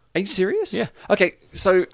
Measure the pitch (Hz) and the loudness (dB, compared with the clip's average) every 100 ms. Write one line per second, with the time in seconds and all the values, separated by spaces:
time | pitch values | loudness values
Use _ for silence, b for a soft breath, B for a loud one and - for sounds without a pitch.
0 | _ 170 196 190 185 415 415 - 233 - | _ -4 -2 0 0 -2 -4 -4 -6 -8
1 | B 208 185 - _ - 190 185 175 | B 0 0 -2 _ -2 2 2 0